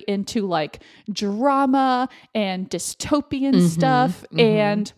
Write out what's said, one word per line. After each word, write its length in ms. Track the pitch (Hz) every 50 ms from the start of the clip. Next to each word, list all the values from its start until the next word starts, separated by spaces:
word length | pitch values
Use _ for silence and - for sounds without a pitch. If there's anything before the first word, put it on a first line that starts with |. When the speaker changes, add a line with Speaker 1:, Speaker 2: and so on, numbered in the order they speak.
| - -
Speaker 1:
into, 400 | 202 202 196 - - 233 196 190
like, 320 | 170 156 156 156 - - - - - - _ -
drama 1000 | 190 - 214 202 202 214 262 285 269 269 277 262 262 269 269 262 254 247 262 254 - - - _ -
and 340 | 220 208 190 185 185 185 -
dystopian 840 | - 170 - - - - - - 302 294 285 - 285 262 269 277 262
Speaker 2:
Mm-hmm, 140 | 180 180 170
Speaker 1:
stuff. 560 | 165 165 262 262 254 247 254 180 - - -
Speaker 2:
mm-hmm. 160 | - - -
Speaker 1:
And 540 | 233 220 214 214 208 208 208 214 208 - -